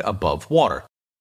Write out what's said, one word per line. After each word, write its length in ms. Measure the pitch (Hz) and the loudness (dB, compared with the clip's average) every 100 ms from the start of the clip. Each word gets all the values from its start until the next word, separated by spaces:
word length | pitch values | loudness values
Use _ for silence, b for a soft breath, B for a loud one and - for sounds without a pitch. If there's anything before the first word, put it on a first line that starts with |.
| 101 | -4
above 420 | 104 87 73 - | -2 -2 -2 0
water. 360 | 160 127 71 - _ _ _ | 2 2 0 -10 _ _ _